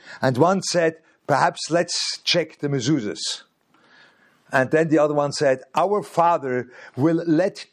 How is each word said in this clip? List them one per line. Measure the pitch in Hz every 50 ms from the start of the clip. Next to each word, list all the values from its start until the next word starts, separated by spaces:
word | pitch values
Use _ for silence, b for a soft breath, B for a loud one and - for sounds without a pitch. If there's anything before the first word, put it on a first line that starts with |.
| B B B B
and | B 135 127
one | 123 160 175 196 185
said, | - - - 175 165 160 160 - b b b b b
"Perhaps | - 143 131 135 175 170 - - -
let's | 156 170 180 175 - - - - - -
check | - - - 175 151 - - -
the | 147 143
mezuzahs." | 143 135 110 131 160 131 104 101 85 - - - - - - _ _ _ _ _ b b b b b b b b b b b b b b b b
And | - 135 131 -
then | 156 156 165 160
the | 147 151
other | 151 147 151
one | 147 143 143
said, | - - 147 135 131 127 - _ -
"Our | 156 170 190 208 202
father | - - - 175 165 170 170 151 135 131 123 123 123 B B B B B B
will | 127 135 165 165 165 175
let | 170 156 156 180 202 - - - _